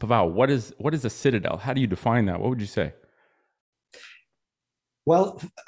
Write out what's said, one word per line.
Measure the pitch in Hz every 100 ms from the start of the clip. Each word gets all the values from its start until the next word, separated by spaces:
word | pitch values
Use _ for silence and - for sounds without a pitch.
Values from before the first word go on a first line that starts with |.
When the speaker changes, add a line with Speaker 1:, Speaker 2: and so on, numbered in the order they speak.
Speaker 1:
Pavel, | 107 117 87
what | 90 135
is, | 139 104 -
what | 143
is | 156
a | 120
citadel? | - 139 117 - 87
How | 113
do | 135
you | 117
define | 92 120 117
that? | 101 87
What | 104
would | 127
you | 101
say? | - 78 - _ _ _ _ _ _ _ _ _ - - - _ _ _ _ _ _ _ _ -
Speaker 2:
Well, | 170 190 - - -